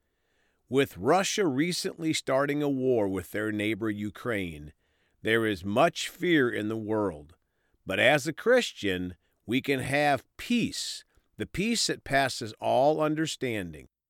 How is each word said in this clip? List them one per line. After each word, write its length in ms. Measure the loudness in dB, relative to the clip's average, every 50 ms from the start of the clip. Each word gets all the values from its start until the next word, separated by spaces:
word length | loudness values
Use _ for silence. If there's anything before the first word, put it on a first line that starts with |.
| _ _ _ _ _ _ _ _ _ _ _ _ _ _
With 280 | 2 2 2 2 -2
Russia 480 | -2 2 2 4 4 2 0 0 0 0
recently 680 | 2 2 2 0 0 0 -2 -4 -6 -6 -4 -4 -2 -2
starting 500 | -2 -2 0 2 2 2 2 0 0 0
a 60 | 0
war 380 | 0 0 2 2 4 4 2
with 220 | 2 0 -2 -4 -4
their 220 | -4 -4 -2 -2
neighbor 400 | -2 0 0 -2 -2 -2 -2 -4
Ukraine, 800 | -2 -4 -6 -8 -8 -8 -6 -4 -4 -4 -4 -6 -8 -12 -16 -18 -20 _ _ _ _ _ _ _ _ _
there 240 | 0 2 4 4 4
is 180 | 2 0 -2 -4
much 460 | -2 2 4 4 4 2 -2 -8 -8
fear 400 | -8 -4 0 2 4 4 4 2
in 180 | 0 -2 -2
the 100 | -2 -4
world. 580 | -4 -4 -2 0 0 0 0 -2 -6 -14 -20 -20 _ _ _ _ _ _ _ _ _ _
But 140 | -4 0 4
as 260 | 4 4 4 4 0
a 80 | -4 -8
Christian, 800 | -2 2 4 4 4 4 0 -6 -4 -2 -2 -2 -2 -4 -8 -10 -14 _ _ _ _ _
we 160 | -2 -2 -2
can 200 | 0 0 -2 -2
have 440 | -2 -2 0 0 2 2 0 0 -4 _ _
peace, 680 | -16 -4 -2 0 0 0 -2 -4 -6 -8 -8 -10 -12 -16 _ _ _ _ _ _
the 80 | -10 -10
peace 400 | -8 -4 -4 -2 -2 0 0 -2
that 160 | -2 -4 -6 _
passes 520 | -2 0 2 2 0 -2 -6 -8 -10 -10 -4
all 420 | -2 0 2 4 4 4 4 2
understanding. 840 | 0 0 0 -2 -2 -4 -4 -4 -4 -4 -2 -4 -6 -8 -10 -14 -18 -20 _ _ _ _